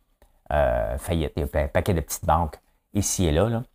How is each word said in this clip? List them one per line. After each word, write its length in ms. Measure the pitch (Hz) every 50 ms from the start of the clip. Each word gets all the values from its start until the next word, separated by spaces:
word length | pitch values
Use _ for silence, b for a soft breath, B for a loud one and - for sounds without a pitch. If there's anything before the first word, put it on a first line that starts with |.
| _ _ _ _ - _ _ _ _ _ -
euh, 460 | 73 69 64 60 60 55 52 60 67
faillites. 340 | - - 90 82 76 65 -
Il 40 | -
y 20 | 76
a 20 |
un 40 | 69
pa-, 200 | - 78 73 69
paquet 260 | - 90 85 - 98
de 60 | 82
petites 240 | - - - - -
banques 360 | 82 78 80 85 76 - - _ _ _ _ _ _ -
ici 320 | 101 95 - - - 95
et 60 | 82 76
là, 160 | 78 98 113
là. 140 | 117 113 123 - _